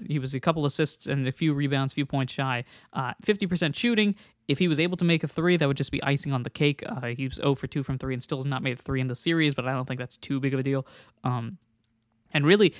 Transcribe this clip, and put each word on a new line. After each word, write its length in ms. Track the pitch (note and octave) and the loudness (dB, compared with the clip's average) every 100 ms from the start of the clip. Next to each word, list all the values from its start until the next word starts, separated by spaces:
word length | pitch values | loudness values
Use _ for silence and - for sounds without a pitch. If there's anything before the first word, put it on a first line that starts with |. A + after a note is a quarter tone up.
| - | -4
he 120 | D3 | -4
was 160 | C3 C3 | -4 -2
a 40 | |
couple 260 | E3+ D#3+ C#3+ | 0 2 2
assists 420 | - D3+ - - | 2 0 -2 -4
and 200 | C#3 C3 | -2 -2
a 40 | |
few 220 | - D#3+ | 0 0
rebounds, 400 | C#3 C#3 C#3 C3+ | 2 0 0 0
few 120 | - C#3 | -2 -2
points 260 | C#3 C3 | -2 -2
shy. 320 | - C3+ A#2+ A#2+ - _ | -2 -2 -2 -6 -16 _
Uh, 200 | - B2 - | -6 -6 -6
fifty 240 | - G3+ F#3 | 0 0 0
percent 280 | F3 D#3 - | 0 -2 0
shooting. 380 | A#3+ A3 G#3 G3 - _ - | 0 2 2 0 -8 _ -2
If 120 | C#3+ | 2
he 80 | F3+ | 2
was 100 | D3 | 2
able 200 | F3 F3+ | 2 2
to 80 | F3 | 2
make 180 | E3 | 2
a 40 | D3+ | 2
three, 300 | - E3+ F3 | 0 2 4
that 100 | C#3+ | 2
would 100 | C#3 | 0
just 140 | D3 | -2
be 120 | C#3 | -2
icing 280 | C#3 C#3+ C#3+ | 0 -2 0
on 120 | C3+ | -4
the 60 | A#2+ | -4
cake. 320 | - D3 C#3 - | 0 0 0 -6
Uh, 220 | F3 B2 | -8 -6
he 200 | A#2+ C3 | -6 -6
was 120 | C#3 | -2
oh 140 | C#3 C3+ | 0 0
for 100 | C3+ | -2
two 160 | D3+ | -4
from 160 | C#3 C3 | -4 -4
three 160 | C3+ | -4
and 80 | B2+ | -6
still 160 | - C3+ | -4 -4
has 80 | C3+ | -2
not 160 | C3 | -2
made 120 | C3+ | -2
a 80 | A#2+ | -4
three 200 | - C3 | -4 -2
in 60 | C3 | -2
the 80 | A#2+ | -2
series, 400 | E3+ E3 D3+ C3+ | 0 4 4 2
but 120 | B2 | -2
I 40 | |
don't 160 | C3 B2+ | -2 -4
think 100 | B2 | -6
that's 200 | B2 - | -8 -10
too 220 | - C#3 | -6 -2
big 140 | C3+ | 0
of 60 | C3 | 0
a 40 | |
deal. 220 | C3+ C3+ C3 - - _ | 0 -2 -4 -14 -20 _
Um, 340 | B2+ B2 A2+ - _ _ _ _ _ _ _ | -4 -4 -6 -12 _ _ _ _ _ _ _
and 120 | D3+ C#3+ | 0 4
really, 300 | G3+ F#3+ - | 6 6 2